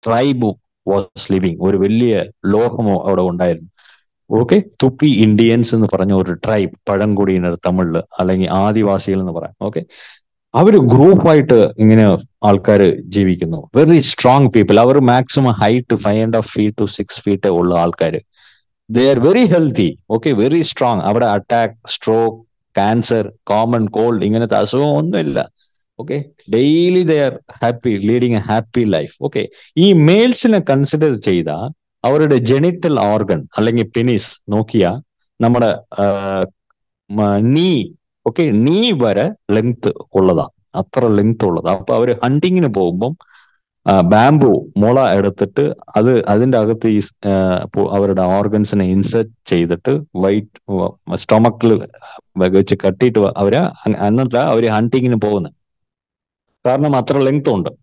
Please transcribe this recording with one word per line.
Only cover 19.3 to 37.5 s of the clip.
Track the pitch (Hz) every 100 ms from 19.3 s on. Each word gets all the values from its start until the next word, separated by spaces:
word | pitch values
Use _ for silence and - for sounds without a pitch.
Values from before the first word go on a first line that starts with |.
| 208 240
healthy. | 170 156 113 90 69 _
Okay, | 113 156
very | 120 117 165
strong. | 156 - 127 110
അവിടെ | 85 107 120
attack, | 101 - 117 113 113 -
stroke, | - - 110 113 110 _ _ _ -
cancer, | 98 117 113 117 104 _
common | - 101 117 120 107
cold, | - 113 113 98
ഇങ്ങനത്തെ | 110 117 104
അസുഖം | 104 127 147 147
ഒന്നുമില്ല. | 160 196 156 139 - _ _ _ _ _
Okay, | - 139 143 _ - 110
daily | 139 160 175 180
they | 175 156 139
are | 120
happy, | _ - 117 123 123 104
leading | 101 120 123
a | 113
happy | - 110 110 - 113 85
life. | 80 _
Okay, | 143 - - _ - -
ഈ | 190
മെയിൽസിനെ | 180 151 190 240 240 247 214
consider | - 139 143 151 156 117
ചെയ്ത | 101 90 80 76 117 156 _ _ 117
അവരുടെ | 147 151 135
genital | 117 135 165 175 170 139
organ | 101 107 101 87 69 -
അല്ലെങ്കിൽ | 110 117 113 117
penis | 117 113 - - -
നോക്കിയാ | 101 107 113 87 110 - _ _ _
നമ്മുടെ, | 117 120 117 95 - -
ആ, | 101 98 98 95 92 _ _ _ _ _ _
മ-, | 104 104 101
നീ, | 110